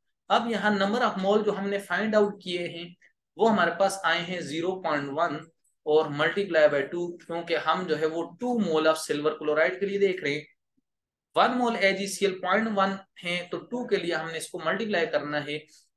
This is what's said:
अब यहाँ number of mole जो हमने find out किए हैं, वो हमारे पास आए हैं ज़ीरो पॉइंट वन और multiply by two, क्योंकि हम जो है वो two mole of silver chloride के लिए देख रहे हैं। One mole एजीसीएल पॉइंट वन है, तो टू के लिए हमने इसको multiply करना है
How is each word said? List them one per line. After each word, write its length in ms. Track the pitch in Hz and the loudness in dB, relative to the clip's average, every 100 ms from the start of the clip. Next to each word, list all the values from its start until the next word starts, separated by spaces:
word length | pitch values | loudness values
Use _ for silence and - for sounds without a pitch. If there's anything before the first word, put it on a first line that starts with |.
| _ _ - | _ _ 0
अब 200 | 220 226 | 0 2
यहाँ 280 | 208 208 202 | 0 2 2
number 220 | 196 226 | 2 2
of 200 | 226 196 | 0 0
mole 200 | 190 214 | 2 2
जो 80 | 208 | 2
हमने 260 | 190 196 196 | -2 -2 -4
find 380 | - 180 214 214 | -2 -2 2 2
out 260 | 202 202 | 2 0
किए 240 | 185 175 175 | -6 -6 -6
हैं, 280 | 170 175 - _ _ _ - | -8 -14 -18 _ _ _ 0
वो 120 | 220 | 2
हमारे 240 | 202 170 - | 4 2 2
पास 200 | 190 - | 0 2
आए 180 | 165 170 | 0 0
हैं 180 | 170 180 | -2 -6
ज़ीरो 320 | 143 160 170 190 175 | -6 -4 -4 -4 -2
पॉइंट 220 | 147 139 | -2 -2
वन 260 | 143 170 143 - _ _ _ 156 | 0 0 -2 -10 _ _ _ 2
और 260 | 156 147 143 | 2 2 2
multiply 500 | 160 202 196 165 151 | 0 0 0 6 6
by 100 | 143 139 | 4 0
two, 160 | 175 175 - - | -4 -6 -8 -8
क्योंकि 280 | 170 170 | -8 -2
हम 320 | 156 160 170 180 | -2 0 0 0
जो 100 | 151 | 0
है 100 | 156 | 0
वो 160 | 165 165 - | -2 -6 -6
two 180 | 247 240 | -4 0
mole 280 | 180 156 156 | 2 4 4
of 80 | 156 | 2
silver 320 | - 147 151 151 | 0 -2 0 -2
chloride 420 | 151 151 175 185 | 0 2 2 0
के 60 | 196 | -4
लिए 120 | 202 | 2
देख 240 | 196 175 | 0 0
रहे 100 | 151 | -4
हैं। 120 | 147 151 _ _ _ _ _ _ _ _ 160 | -4 -8 _ _ _ _ _ _ _ _ 2
One 220 | 226 247 | 2 2
mole 160 | 240 220 | 0 2
एजीसीएल 540 | 196 190 196 - 190 - | 2 2 -2 -2 -2 -2
पॉइंट 240 | 180 202 226 | 0 0 2
वन 300 | 196 190 190 - - | 0 0 -2 -10 -12
है, 200 | 175 175 175 | -6 -6 -6
तो 100 | - | -10
टू 280 | - 247 226 | -8 -8 -2
के 100 | 190 | -2
लिए 180 | 170 | 0
हमने 240 | 160 160 160 | -4 -4 -8
इसको 200 | - 175 160 | -10 -6 -4
multiply 400 | 190 220 185 160 | -2 0 0 0
करना 340 | 147 143 147 147 | -2 -2 -4 -4
है 140 | 151 - - _ | -8 -10 -20 _